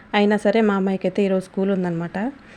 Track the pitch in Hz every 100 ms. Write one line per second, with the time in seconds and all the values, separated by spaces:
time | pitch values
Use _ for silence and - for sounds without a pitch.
0 | - 208 208 208 208 220 214 196 190 190
1 | 185 185 196 185 185 - 196 190 180 165
2 | 170 185 233 - -